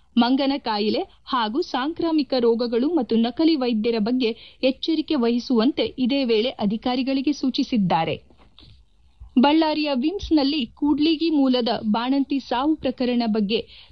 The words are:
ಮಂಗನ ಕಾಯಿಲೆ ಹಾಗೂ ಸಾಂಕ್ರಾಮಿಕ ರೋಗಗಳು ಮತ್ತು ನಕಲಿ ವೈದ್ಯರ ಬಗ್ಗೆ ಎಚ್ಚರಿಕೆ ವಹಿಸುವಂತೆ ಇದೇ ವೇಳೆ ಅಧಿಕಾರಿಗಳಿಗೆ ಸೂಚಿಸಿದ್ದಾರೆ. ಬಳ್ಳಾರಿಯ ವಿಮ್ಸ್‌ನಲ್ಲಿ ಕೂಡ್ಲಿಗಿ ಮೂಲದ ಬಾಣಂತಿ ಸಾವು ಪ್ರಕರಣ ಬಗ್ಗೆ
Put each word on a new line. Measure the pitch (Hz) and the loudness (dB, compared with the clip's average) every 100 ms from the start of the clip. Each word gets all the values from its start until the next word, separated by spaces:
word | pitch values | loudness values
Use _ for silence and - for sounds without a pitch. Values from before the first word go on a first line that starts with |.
| _ 233 | _ 0
ಮಂಗನ | 240 269 269 277 | 2 2 0 -2
ಕಾಯಿಲೆ | 233 208 208 240 381 _ - | -4 -2 0 -2 -4 _ -6
ಹಾಗೂ | 254 214 262 | -2 -2 -2
ಸಾಂಕ್ರಾಮಿಕ | - 254 285 339 330 311 269 262 | -4 -4 -4 -2 0 0 0 2
ರೋಗಗಳು | 233 233 240 233 294 | 2 2 0 0 0
ಮತ್ತು | 339 226 226 | 0 0 0
ನಕಲಿ | 233 247 320 311 | 0 2 2 2
ವೈದ್ಯರ | 247 220 233 226 | 0 0 0 0
ಬಗ್ಗೆ | 214 254 226 233 - - | 0 0 -2 -4 -12 -2
ಎಚ್ಚರಿಕೆ | 262 - - 320 - 302 | -2 -2 -4 -2 -2 0
ವಹಿಸುವಂತೆ | 233 240 - 233 247 - 254 - | 0 0 0 2 2 0 -4 -2
ಇದೇ | 240 277 | -2 0
ವೇಳೆ | 247 214 247 | 0 0 0
ಅಧಿಕಾರಿಗಳಿಗೆ | - 208 220 254 254 262 269 277 | -2 -4 -2 -2 -2 -2 -2 -2
ಸೂಚಿಸಿದ್ದಾರೆ. | 285 262 - - 240 180 175 165 131 - - - - - - _ _ _ - - 254 | -2 -2 -2 -2 0 2 0 -2 -6 -10 -20 -20 -20 -20 -20 _ _ _ -20 -4 2
ಬಳ್ಳಾರಿಯ | 285 320 311 302 294 | 4 4 2 0 -2
ವಿಮ್ಸ್‌ನಲ್ಲಿ | 262 302 392 - 311 269 311 226 | -2 -2 -4 0 2 2 -2 -6
ಕೂಡ್ಲಿಗಿ | - 294 285 311 302 330 | -4 0 2 2 2 0
ಮೂಲದ | 302 269 247 233 208 220 | 2 2 2 0 -2 0
ಬಾಣಂತಿ | 226 247 277 269 277 | 0 0 0 0 -2
ಸಾವು | - 240 294 311 | -2 -2 0 0
ಪ್ರಕರಣ | 262 - 247 240 226 | -2 -2 0 0 0
ಬಗ್ಗೆ | 220 196 226 - - - | 0 0 -2 -4 -16 -20